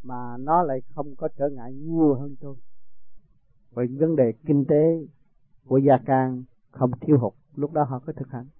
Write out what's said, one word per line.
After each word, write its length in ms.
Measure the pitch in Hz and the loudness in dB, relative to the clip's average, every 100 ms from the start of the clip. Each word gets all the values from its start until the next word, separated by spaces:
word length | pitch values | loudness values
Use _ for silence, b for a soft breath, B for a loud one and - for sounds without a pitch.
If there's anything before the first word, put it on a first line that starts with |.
mà 320 | 127 123 123 120 | -8 -8 -8 -8
nó 240 | 139 165 | 2 2
lại 180 | 170 135 - | 2 -2 -6
không 220 | 151 147 135 | -8 -8 -6
có 120 | 156 139 | -6 -2
trở 120 | 139 | -4
ngại 240 | 135 120 | -4 -10
nhiều 420 | 135 156 165 156 | -10 -4 4 4
hơn 220 | 131 143 135 | 4 -4 -10
tôi. 160 | 143 131 - - - - - - _ _ _ _ _ | -10 -10 -12 -12 -12 -12 -12 -14 _ _ _ _ _
Vậy 160 | 120 123 135 | -4 -4 0
vấn 160 | 160 156 | 2 4
đề 160 | 117 110 - | 2 2 0
kinh 180 | 143 | 2
tế 420 | 143 147 160 165 151 _ _ _ _ _ _ | 4 4 4 2 -6 _ _ _ _ _ _
của 120 | 131 | 4
Gia 200 | 139 127 123 | 6 4 4
Cang 360 | 131 131 127 127 _ _ | 2 2 -4 -10 _ _
không 200 | - 127 120 | -2 -2 -2
thiếu 180 | - 143 | 2 4
hụt, 140 | 110 _ _ | 4 _ _
lúc 180 | 139 147 | -8 -4
đó 100 | 160 | -2
họ 160 | 139 127 139 | -2 -4 -10
có 60 | |
thực 160 | 156 123 | -12 -10
hành. 160 | 123 131 | -12 -14